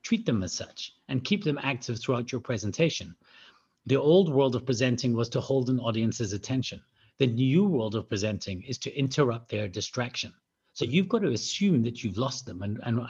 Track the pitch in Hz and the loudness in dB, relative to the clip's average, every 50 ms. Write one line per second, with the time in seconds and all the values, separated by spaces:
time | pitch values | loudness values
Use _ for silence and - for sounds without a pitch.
0 | - - 233 214 226 - 123 104 92 87 - - - - - - - - - _ | -4 -2 -2 -2 0 0 0 0 0 -2 -4 -8 -10 -10 -12 -12 -14 -14 -14 _
1 | _ - 139 127 127 - 202 202 - 156 143 143 - 135 139 123 - - 120 117 | _ -4 -4 -4 0 0 -2 0 0 0 -2 -2 -2 -4 -4 -4 -4 -6 -8 -6
2 | - - 131 120 120 - - 120 - - 123 104 95 104 95 - 165 160 - - | -2 -2 -2 -2 -2 -4 -6 -6 -4 -4 -4 -2 -2 -4 0 2 2 2 0 -2
3 | 92 85 - _ _ _ - - - - - _ _ _ _ _ - 123 131 135 | -10 -12 -16 _ _ _ -20 -20 -20 -20 -20 _ _ _ _ _ -2 0 2 4
4 | 135 147 165 190 196 165 139 135 139 135 127 120 - - 131 107 131 127 123 123 | 6 8 8 8 6 6 4 4 4 4 2 0 0 0 0 2 2 2 2 2
5 | - 127 117 113 117 117 - 131 113 - 135 135 127 120 131 123 117 117 110 110 | 2 0 2 2 0 0 0 -2 0 0 0 0 2 2 0 0 0 0 0 0
6 | 113 113 - - 120 98 101 101 - - 131 131 123 - - - - _ _ _ | 0 0 0 0 -2 -4 -4 -6 -4 -2 -2 -2 -2 -4 -8 -12 -16 _ _ _
7 | _ _ _ - 135 123 113 117 131 131 135 175 202 202 175 127 110 110 107 113 | _ _ _ 0 2 2 4 4 2 4 6 6 4 4 4 2 0 0 -2 -2
8 | 101 - 117 101 101 107 107 95 - - 95 90 101 - 127 - - 135 - 143 | -4 -2 -2 -2 0 0 -2 -2 -4 -6 -8 -8 -8 -8 -10 -8 -8 -8 -2 -2
9 | 139 131 131 - 147 123 113 120 120 - - 104 107 98 87 110 98 - - 127 | -2 0 2 2 2 2 2 -4 -6 -6 -4 -4 -4 -4 -4 -6 -8 -6 -4 -6
10 | 120 120 - - - - - _ _ _ _ _ _ _ - - - 120 127 180 | -6 -6 -6 -8 -8 -8 -10 _ _ _ _ _ _ _ -8 -6 -4 0 2 2
11 | 196 196 - 226 202 156 117 107 - - - - 202 202 175 123 113 120 117 - | 2 2 0 0 0 2 0 0 -2 -4 -4 0 2 4 4 4 2 0 -2 -4
12 | - 110 90 104 127 135 - - - - - 90 101 101 107 - - 123 113 120 | -6 -4 -2 -2 -2 -2 -4 -6 -10 -10 -10 -8 -6 -6 -6 -4 -2 -2 -2 -2
13 | 120 - | -2 -2